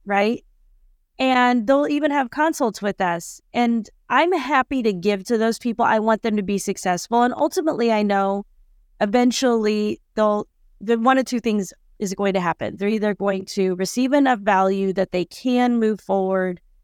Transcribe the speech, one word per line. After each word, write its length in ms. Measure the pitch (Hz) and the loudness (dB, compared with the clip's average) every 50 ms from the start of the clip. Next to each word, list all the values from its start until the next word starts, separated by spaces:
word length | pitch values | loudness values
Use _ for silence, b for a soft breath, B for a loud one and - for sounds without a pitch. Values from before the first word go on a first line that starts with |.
| _ | _
right? 360 | 185 202 202 202 214 240 - - _ _ _ _ _ _ _ _ _ _ _ _ _ _ - | -2 0 0 0 0 -2 -4 -8 _ _ _ _ _ _ _ _ _ _ _ _ _ _ -2
And 480 | 254 262 254 247 247 247 247 247 208 | 0 0 2 4 4 4 2 2 2
they'll 220 | 226 269 285 294 - | 2 2 2 2 0
even 220 | 294 294 302 294 | 0 0 0 0
have 200 | 285 285 262 233 | 0 -2 -2 -4
consults 500 | - 285 302 330 311 - 277 226 - - | -2 -2 -2 0 0 0 -2 -2 -2 -4
with 220 | 196 202 190 - | -4 -4 -2 -2
us. 400 | 190 175 170 170 - - - - _ _ | -2 -2 -2 -4 -6 -12 -18 -20 _ _
And 380 | - - 240 233 233 233 208 - - _ _ - | -2 0 0 0 0 -2 -4 -8 -14 _ _ -2
I'm 240 | 240 262 320 349 | 0 2 2 2
happy 500 | 370 320 254 262 302 262 254 - 285 262 | 0 -2 0 0 0 0 0 0 -2 -2
to 100 | 214 220 196 | 0 0 -2
give 300 | 175 170 202 208 190 185 | 0 0 -2 -2 -2 -2
to 120 | - 240 | -2 0
those 220 | 214 220 226 226 - | 0 2 0 -2 -2
people. 260 | - 240 220 - 233 | -4 -4 -2 0 2
I 140 | - - 220 | 2 2 2
want 240 | 214 220 220 208 | 2 2 0 0
them 140 | - 233 208 | 0 -2 -2
to 60 | 208 | -2
be 140 | 190 185 202 | -2 -2 -4
successful. 640 | 190 - - 190 - - 190 175 175 - - 226 240 | -2 -4 -4 -6 -4 -2 -2 -2 -2 -2 0 2 2
And 120 | 240 247 - | 2 2 2
ultimately, 580 | - 294 320 - 370 302 320 - - 233 233 | 0 -2 0 0 -2 -2 -2 -2 0 0 2
I 100 | 220 214 | 2 2
know 440 | 214 202 202 196 196 196 196 202 202 - _ _ _ _ _ _ _ _ _ - | 2 2 2 0 0 0 -2 -4 -6 -12 _ _ _ _ _ _ _ _ _ -4
eventually 1000 | 214 208 196 247 247 254 233 - 262 247 233 226 214 214 214 214 208 208 220 - _ _ _ | -2 2 2 2 2 2 2 2 2 2 2 2 2 0 0 0 0 -2 -4 -6 _ _ _
they'll, 320 | - 214 214 208 208 208 - _ _ _ _ _ - | 0 2 2 2 0 -4 -8 _ _ _ _ _ -8
the 180 | 202 208 233 226 | -2 -2 0 2
one 200 | 226 254 262 262 | 4 4 4 4
of 80 | 247 | 2
two 140 | - 247 233 | 0 -4 -2
things 340 | - 233 214 208 190 - - _ _ _ _ - | 0 0 0 0 -2 -4 -10 _ _ _ _ -8
is 160 | 208 185 190 | -6 -6 -4
going 180 | - 202 196 | -2 -2 0
to 80 | 185 190 | 0 0
happen. 360 | 175 170 160 - - 110 - | 0 -2 -2 -4 -6 -8 -6
They're 120 | 156 196 202 | -4 -2 -2
either 260 | 220 214 208 208 202 | 0 0 0 -2 -2
going 300 | - 196 202 196 190 196 | 0 -2 -2 -2 -2 -6
to 280 | - - 202 190 185 180 | -6 -2 -2 0 0 0
receive 380 | 180 190 185 - 247 254 262 277 | -2 -4 -4 0 0 0 2 4
enough 240 | 294 277 - 247 202 | 4 4 2 2 0
value 560 | 202 214 196 185 190 190 196 196 196 190 180 | 0 2 2 4 2 2 2 0 0 0 0
that 180 | 196 185 - | -2 -2 -2
they 140 | - 180 175 | -2 -4 -4
can 520 | - - - - 254 247 247 247 247 240 233 | -4 -8 -6 -2 0 2 2 2 2 2 2
move 220 | 220 220 214 190 | 0 0 0 -2
forward 600 | - - 190 196 190 190 190 190 185 185 180 170 - _ _ _ | -4 -2 -2 0 0 0 0 0 -2 -2 -4 -8 -14 _ _ _